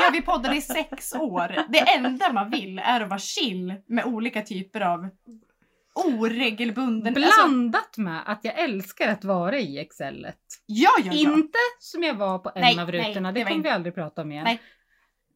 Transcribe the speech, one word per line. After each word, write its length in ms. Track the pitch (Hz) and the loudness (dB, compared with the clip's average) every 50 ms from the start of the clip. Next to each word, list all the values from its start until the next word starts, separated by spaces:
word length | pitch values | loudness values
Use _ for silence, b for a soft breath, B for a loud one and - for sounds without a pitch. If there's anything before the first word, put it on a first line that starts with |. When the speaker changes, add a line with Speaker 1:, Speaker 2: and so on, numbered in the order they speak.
| - | 4
Speaker 1:
har 60 | 349 - | 4 4
vi 100 | 339 - | 2 0
poddat? 320 | - 359 285 233 277 285 | 0 0 0 0 0 -2
I 40 | 294 | -2
sex 540 | 277 - 254 320 311 - 269 269 - - - | -2 -4 -4 -4 -4 -6 -8 -12 -10 -8 -6
år. 500 | 254 311 247 180 180 175 175 185 311 311 311 | -4 -4 -2 -2 -2 -2 -2 -2 -4 -2 2
Det 100 | 233 - | 2 4
enda 540 | - 320 370 277 247 262 262 254 392 339 254 | 6 6 4 4 2 0 -2 0 0 0 0
man 180 | 208 202 214 | 0 -2 -2
vill 280 | 269 285 196 190 185 190 | -2 -4 -4 -6 -8 -2
är 220 | - - 247 240 | 0 2 2 2
att 80 | 214 190 | 0 -2
vara 100 | 196 196 | -4 -6
chill 560 | - - - - 330 233 185 185 180 180 190 196 - | -6 -6 -4 -2 -2 -2 -2 -4 -4 -6 -8 -10 -8
med 180 | - 226 233 - | -4 -4 -2 -2
olika 380 | 254 240 214 226 240 233 214 208 | -2 -2 -2 -4 -4 -4 -4 -6
typer 380 | - - 185 190 - - 220 | -6 -8 -8 -8 -8 -6 -2
av 280 | 196 180 175 170 180 190 185 _ _ 240 233 220 _ _ _ _ _ _ _ _ _ _ _ | 0 0 0 -2 -4 -8 -12 _ _ -20 -20 -20 _ _ _ _ _ _ _ _ _ _ _
oregelbunden, 1200 | 349 370 339 254 214 226 226 226 233 269 233 214 208 240 233 208 247 262 247 226 220 220 226 254 | -2 0 0 0 2 0 0 0 0 0 -2 -2 -2 -4 -4 -2 -2 -2 -2 -2 -2 -2 -2 0
alltså 300 | 285 294 339 427 440 381 311 | 2 6 6 8 8 8 6
Speaker 2:
Blandat 480 | 269 247 240 233 226 415 440 - - 226 | 4 2 2 2 0 0 -2 -2 -4 -4
med 240 | 208 175 160 160 - | -4 -4 -4 -6 -6
att 140 | - 208 214 - | -6 -8 -6 -6
jag 140 | 226 - 311 | -6 -2 -2
älskar 500 | 339 285 208 190 190 - - - 330 226 | -2 -2 -2 -4 -8 -10 -6 -4 -2 -2
att 160 | 214 202 - | -2 -2 -2
vara 340 | 190 196 180 175 185 233 285 | -2 0 0 0 0 -2 -2
i 200 | 220 147 139 139 | -4 -4 -6 -8
Excelet. 600 | 165 - _ - 151 139 139 143 - - - - _ - - - _ | -10 -12 _ -10 -10 -10 -10 -10 -12 -14 -16 -16 _ -20 -20 -20 _
Speaker 1:
Ja, 240 | - 214 214 302 392 494 392 | -6 0 4 6 6 6 6
ja, 140 | 220 185 311 | 4 2 2
ja. 200 | 294 302 294 302 | 2 4 4 6
Speaker 2:
Inte 260 | 311 311 311 - 466 480 480 480 - | 4 2 2 2 0 0 0 -2 -6
som 240 | - - - 349 339 | -14 -10 -6 -2 -2
jag 120 | 311 262 | -2 0
var 240 | 202 202 190 185 185 | 0 0 -2 -2 -2
på 100 | 185 - - | -4 -6 -2
en 60 | 185 | 2
Speaker 1:
Nej, 200 | 254 247 240 175 | 4 4 4 4
Speaker 2:
av 100 | 170 165 | 0 -2
Speaker 1:
nej, 200 | 170 175 226 208 | -2 -2 -2 -2
Speaker 2:
rutorna, 220 | 208 196 185 185 190 | -2 -4 -4 -2 -2
Speaker 1:
det 80 | 247 | -2
Speaker 2:
det 40 | 226 | -2
Speaker 1:
var 40 | - | 0
Speaker 2:
kommer 80 | - 320 | 0 0
Speaker 1:
inte 100 | 302 311 | 0 0
Speaker 2:
vi 60 | 247 | 0
aldrig 200 | 185 165 175 175 | -2 -2 -4 -6
prata 280 | 196 160 151 - - 156 | -6 -8 -8 -8 -8 -8
om 100 | 151 147 | -8 -8
igen. 120 | 147 156 - 240 226 b b b b b b b b b b b _ _ _ _ | -4 -2 0 -2 -2 b b b b b b b b b b b _ _ _ _